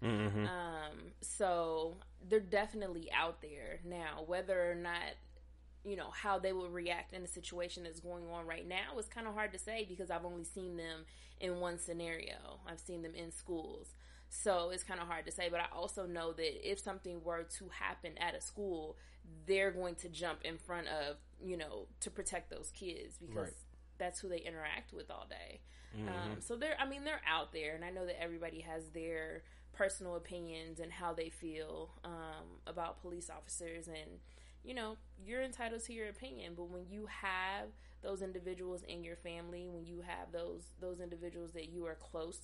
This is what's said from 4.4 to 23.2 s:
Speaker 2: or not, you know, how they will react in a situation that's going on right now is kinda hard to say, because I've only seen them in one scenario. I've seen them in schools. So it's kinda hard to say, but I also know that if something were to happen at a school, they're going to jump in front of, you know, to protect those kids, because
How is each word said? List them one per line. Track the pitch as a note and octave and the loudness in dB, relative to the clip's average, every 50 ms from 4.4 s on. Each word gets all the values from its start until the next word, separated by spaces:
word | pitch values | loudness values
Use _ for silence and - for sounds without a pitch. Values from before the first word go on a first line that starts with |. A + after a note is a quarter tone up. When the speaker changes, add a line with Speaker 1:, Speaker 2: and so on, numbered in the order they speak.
| F3+ F3+ F#3+ F3+ F3 F3 | 4 6 6 8 8 6
Speaker 2:
or | F3 | 6
not, | E3+ F3 F3 F3 E3+ F3 D3 C3+ - - - - - - - - - - - - - - | 4 2 2 2 2 2 0 -4 -6 -10 -14 -14 -16 -16 -16 -16 -16 -16 -16 -14 -8 -4
you | G3+ G3+ | -2 0
know, | F3+ D3+ - | 0 0 -2
how | - - - G#3 G3 F#3 | -2 0 4 6 6 6
they | F3+ F#3+ F#3+ | 6 6 4
will | F#3 F3+ F3 | 4 2 0
react | E3+ F3+ E3+ F3 F3 E3+ E3 - - | 0 0 2 2 2 2 0 -2 -4
in | F#3 F3+ | -6 -6
a | F3 | -4
situation | - F3+ F3 - F3+ F3 F3 F3 F3 F3+ F3 | -6 -6 -4 -2 0 0 0 0 0 -4 -6
that's | E3+ E3 E3 | -6 -6 -6
going | E3 F3 F3 F3 E3+ E3+ | -6 -4 -4 -4 -4 -4
on | E3+ E3+ E3 | -4 -2 -2
right | E3 E3 E3+ E3+ | -2 -2 -2 -2
now | E3+ F3+ F#3 G#3 - - B3 | 0 0 0 0 0 0 -2
is | G#3+ | -2
kinda | - - A#3 A3+ A3 | -2 -2 -4 -2 0
hard | G#3 G#3+ G#3+ G3+ F#3 | 2 2 2 2 0
to | F#3 | -2
say, | - G#3+ A3 A3+ G#3+ F3+ | -4 -2 0 0 0 -2
because | F3+ F3 F#3+ F3 | -2 -2 0 2
I've | F3+ E3+ E3+ | 2 2 0
only | F3 F3 F3 E3+ | 0 -2 -2 -4
seen | E3 - G3 F#3 F3+ F3 | -4 -4 -4 -2 -2 -2
them | E3+ E3 E3 D#3+ D#3+ D#3+ - - - - - - - | -2 -2 -2 -2 -4 -6 -10 -14 -16 -16 -16 -8 -2
in | - F3+ F3+ F3 | 0 2 2 4
one | F3+ F3+ E3+ E3+ | 2 2 2 2
scenario. | - - E3+ E3+ E3+ E3 E3 D#3+ - - - - - - - - - | 0 0 0 0 0 0 0 0 -2 -4 -6 -6 -8 -10 -12 -10 -8
I've | - E3+ D#3+ | -8 -8 -6
seen | - - F3+ E3+ E3 | -6 -6 -4 -4 -4
them | E3 E3 | -4 -4
in | - E3+ E3 | -4 -6 -6
schools. | D#3+ - - - F3 E3 D#3 - - - - - - - - - - - - - | -6 -8 -4 -2 -2 0 0 -2 -4 -6 -8 -10 -12 -14 -16 -18 -18 -16 -12 -8
So | - - - G#3+ F#3+ F3 E3+ F3 | -4 2 6 8 8 8 8 4
it's | F#3 F3+ - | 2 0 0
kinda | - F#3 F3+ E3+ | 0 0 0 0
hard | E3+ E3+ D#3+ D#3 | 0 0 0 0
to | E3+ | -2
say, | E3 - F3+ E3+ | 0 2 4 4
but | E3+ E3+ | 6 4
I | E3+ - - | 4 2 2
also | E3 F3 G3+ - - F#3 | 0 0 0 0 0 0
know | F3 F3 E3+ E3 E3 E3 | 0 0 0 2 2 2
that | D#3+ E3 D#3 C#3 - - - | 2 2 2 2 2 2 2
if | G3 G3 | 2 2
something | - G#3+ F#3+ F#3+ - F3+ F3 E3+ D#3 | 2 -2 -2 -2 -2 -4 -4 -2 0
were | E3+ E3+ E3 E3+ E3 - - | 0 0 0 0 -2 -4 -6
to | G3 F3 | -6 -6
happen | - - - - F3 - - E3+ D#3 - | -4 0 0 0 0 0 -4 -4 -2 0
at | E3+ E3+ D#3+ | 2 2 2
a | D#3 | 0
school, | - - - G#3 G3+ G3 F3 D#3+ D#3 D#3 D#3 - - - - - - F3 D#3+ D#3+ D#3 | -2 -4 -4 -2 0 2 2 0 0 -2 -6 -8 -12 -16 -16 -16 -14 -12 -12 -2 4
they're | - F#3+ G3 G3 G3 | 6 8 10 8 8
going | F3 F3+ F3+ F3+ E3+ | 6 4 2 0 0
to | - - F3 | -2 -4 -6
jump | E3 D3+ F3 E3+ D#3 - - | -2 0 2 2 2 2 0
in | D#3 E3 D#3+ | -2 -2 -2
front | - - F3 F3 E3 - | -2 -2 0 0 2 2
of, | D3+ D#3 C#3+ C#3+ D3 D3 - - - - | 2 2 2 2 0 -2 -6 -14 -12 -6
you | - F#3 F3+ | -2 0 0
know, | E3+ D#3 D3 G2+ G#2 F#2+ - - - | 0 0 -2 -2 -4 -6 -6 -4 -2
to | - G3+ | -2 -2
protect | - - - - - E3+ - - | 0 0 0 2 2 0 0 -2
those | - - D3+ - - | -6 -6 -6 -6 -6
kids, | - G3 F3+ E3 C#3+ B2 - - | -4 -4 -4 -4 -4 -4 -8 -10
because | - | -10